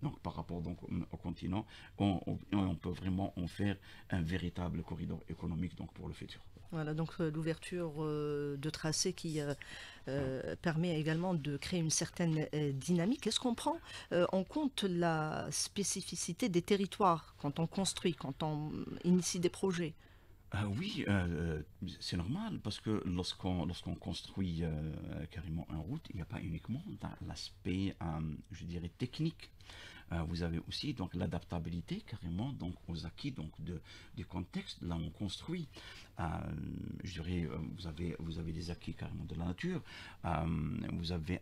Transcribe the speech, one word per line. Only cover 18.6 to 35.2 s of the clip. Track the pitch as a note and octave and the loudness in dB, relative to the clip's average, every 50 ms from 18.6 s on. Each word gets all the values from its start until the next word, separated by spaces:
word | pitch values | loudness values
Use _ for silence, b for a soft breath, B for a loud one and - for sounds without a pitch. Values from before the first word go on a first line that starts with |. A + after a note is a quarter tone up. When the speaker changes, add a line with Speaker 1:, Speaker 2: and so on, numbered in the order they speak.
| D3+ D3+ - - - - - - - | 0 -2 -2 -4 -4 -4 -6 0 6
Speaker 2:
initie | F3 F3+ F3+ E3+ - - F#3 | 8 8 8 8 4 0 4
des | E3+ F3+ | 4 2
projets ? | - - - F#3+ F3+ E3+ F3 D3+ D#3 b b b b b b b b b b - | 2 4 2 2 4 4 0 0 -2 b b b b b b b b b b -4
Speaker 1:
Ah | - G2+ G#2 | 0 2 2
oui, | G#2 G2 A2+ F3 G#3+ - D#3 A#2 - | 2 2 0 0 0 0 0 2 4
euh, | G2+ G2 F2+ F2 E2+ D2+ E2+ E2+ D#2 D#2 D#2 - - - - | 6 6 6 4 2 2 2 2 2 0 -2 -6 -8 -6 -6
euh, | F2 - - | -6 -6 -6
c'est | - - - | -4 -2 0
normal, | F2+ E2+ F2+ C3 F#3+ A3 A3+ F3 - | 0 2 2 0 0 0 -2 -4 -4
parce | - G#2+ G2+ - | -2 -4 -4 -2
que | - A2 G#2+ G2 - | 0 2 2 2 2
lorsqu'on, | F#2+ F2+ F2 F2+ - - - - F#2+ F#2 F2+ D#2+ | 2 2 2 0 0 -2 -2 0 2 2 2 2
lorsqu'on | E2+ F2 - - F#2 F2+ | 0 0 -2 -2 -4 -4
construit, | - - F#2 F2 - - - - G2 G2 F2+ E2+ D#2+ E2+ | -4 -4 -4 -4 -4 -6 -8 -2 0 0 0 2 2 2
euh, | E2 D#2 D2+ D#2 D#2 D2 C#2 - - D2+ D#2 D2+ D#2+ | 2 2 0 0 -2 -4 -4 -6 -6 -4 -4 -6 -6
carrément | - E2+ E2 E2+ D#2+ E2+ - - | -6 -6 -4 -2 -2 -2 -2 -2
une | - | -4
route, | D#2+ D#2 E2+ C3 E3 - - | -4 -2 -4 -4 -6 -6 -8
il | - | -6
n'y | G2 D#2+ | -6 -6
a | |
pas | - - - | -4 -4 -4
uniquement | - G2 E2 D#2+ - - G#2+ C#3 F3+ G#3 B2+ - - | -4 -2 -4 -4 -2 -4 -4 -4 -4 -6 -8 -6 -6
la, | D#2+ - - - E2+ | -8 -6 -6 -8 -8
l'aspect, | - - - - - - - G2 F2+ F#2 G2 F#2+ - - | -6 -6 -8 -10 -12 -6 -2 0 0 2 2 0 0 -2
euh, | - E2+ D#2 D#2+ D#2+ D#2 D2+ - - - | -2 -2 0 0 0 -2 -2 -6 -8 -12
je | - E2 E2 | -12 -10 -6
dirais, | E2+ E2+ F2 E2 E2+ - | -6 -4 -4 -4 -6 -4
technique. | - B2 B2+ - - D3+ E3 - - - - - B B B B B B B B B B B | -4 -4 -4 0 0 0 0 0 -2 -12 -18 -18 B B B B B B B B B B B
Euh, | E2+ E2 E2 | -2 0 0
vous | D#2+ F2 E2 F2 | 0 0 0 0
avez | E2+ E2 E2 - - | 2 0 0 -2 -2
aussi | - - - C#3 D3 | -4 -4 -2 -2 -2
donc | - F#2+ F2 - | -2 -2 -2 -2
l'adaptabilité | F2 F#2 E2+ D#2+ E2+ - - F#2 F2 D#2+ E2 E2 E2+ E2 - E3 G#3+ - | -2 0 0 0 -2 -4 -2 -4 -2 -2 0 -2 -2 -2 -2 -6 -6 -6
carrément | - - G#2 - E2+ E2+ F2+ A2+ C#3 C3+ | -8 -10 -6 -4 -2 -2 0 0 -2 -2
donc | G#2+ E2+ F2 F2+ - - | -2 -4 -4 -6 -6 -6
aux | - E2+ D#2+ D#2+ | -6 -6 -4 -4
acquis | E2 - - - C#3+ | -6 -8 -4 -6 -6
donc | C#3+ - D#2+ D#2+ - - | -4 -4 -6 -6 -6 -8
de, | D#2 E2 F2 E2 B B B B B B B | -6 -4 -4 -6 B B B B B B B
du | - F2 | -8 -8
contexte | - - F2 F2 - - F#3+ F#3+ - - - - | -4 -4 -4 -4 -2 -4 -6 -4 -4 -8 -6 -4
là | E2+ E2 | -2 -2
où | E2+ | 0
on | D#2+ D#2+ | -2 -4
construit. | D#2+ - | -4 -4